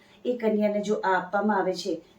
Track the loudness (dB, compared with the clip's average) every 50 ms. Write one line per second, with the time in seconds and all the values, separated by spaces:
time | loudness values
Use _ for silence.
0 | -20 -20 -16 -8 -4 -4 -2 0 0 0 2 2 2 2 0 0 0 0 -2 0
1 | 2 2 0 0 0 -2 -2 0 2 2 2 2 2 0 -2 -2 -4 -6 -6 -6
2 | -8 -16 -20